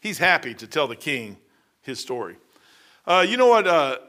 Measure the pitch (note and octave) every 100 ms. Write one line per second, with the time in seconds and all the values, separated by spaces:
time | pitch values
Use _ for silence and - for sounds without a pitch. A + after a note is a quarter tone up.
0 | G#3+ F#3 F3 E3+ C3 A#2 A2+ D3+ C#3 A#2
1 | - C#3 A2 G2 _ _ _ _ - B2
2 | - B2+ G2 - _ _ _ _ _ _
3 | - F3+ F3+ A#3+ B3 A#3 F#3+ E3+ C#3+ C3